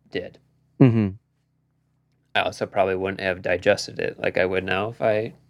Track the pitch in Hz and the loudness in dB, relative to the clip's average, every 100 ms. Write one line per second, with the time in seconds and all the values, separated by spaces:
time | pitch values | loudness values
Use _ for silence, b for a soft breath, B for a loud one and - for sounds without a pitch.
0 | _ 95 - - _ _ _ - 135 113 | _ -10 -10 -14 _ _ _ 4 6 4
1 | 104 98 _ _ _ _ _ _ _ _ | -2 -4 _ _ _ _ _ _ _ _
2 | _ _ _ 101 90 98 104 104 95 92 | _ _ _ -2 -2 -2 -4 0 2 0
3 | 95 95 95 90 92 87 101 101 - - | -2 -2 -2 -2 -2 0 2 2 0 -6
4 | - - - 90 92 95 92 95 104 120 | -6 -4 -2 0 0 0 -2 -2 -4 -2
5 | 117 107 117 - _ | 0 0 -2 -10 _